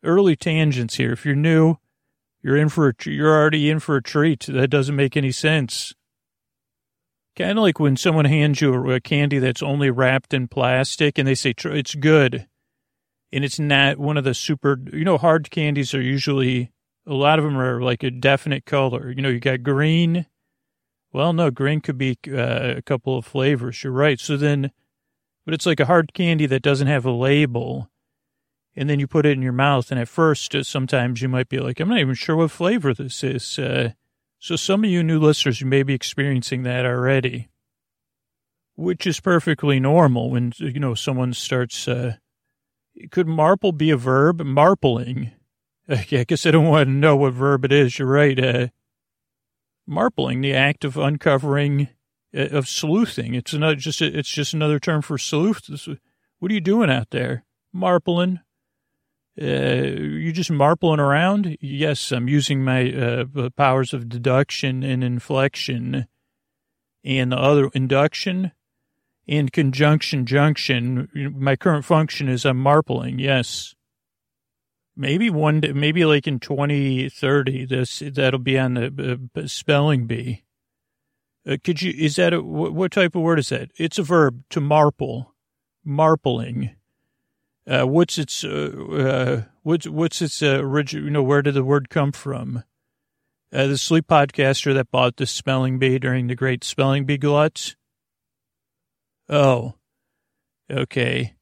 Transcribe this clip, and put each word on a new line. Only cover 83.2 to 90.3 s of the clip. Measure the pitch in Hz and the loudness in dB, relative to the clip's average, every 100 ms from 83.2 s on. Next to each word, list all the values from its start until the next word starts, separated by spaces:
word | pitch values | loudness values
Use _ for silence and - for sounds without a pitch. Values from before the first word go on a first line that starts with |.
word | 165 165 | 0 0
is | 131 | 0
that? | 127 - _ | -6 -8 _
It's | 160 - | -6 -4
a | |
verb, | 151 170 147 123 - | 2 4 4 2 -8
to | - | -4
marple, | 143 151 147 - 135 120 131 _ _ _ _ _ 156 | 2 4 4 2 -8 -8 -12 _ _ _ _ _ -8
marpling. | 143 156 160 139 123 117 120 123 - _ _ _ _ _ _ _ _ - | 2 2 4 0 -4 -6 -6 -8 -10 _ _ _ _ _ _ _ _ -4
Uh, | 131 127 | 0 2
what's | 147 175 - | 2 2 0
its, | 151 - | -6 -6
uh, | 151 147 147 - 135 | -6 -6 -6 -8 -6
uh, | 151 131 135 127 131 110 _ | -2 0 0 0 -2 -6 _
what's, | 156 165 165 | -2 -2 -2
what's | 151 165 - | -2 -2 -2
its, | 160 | -6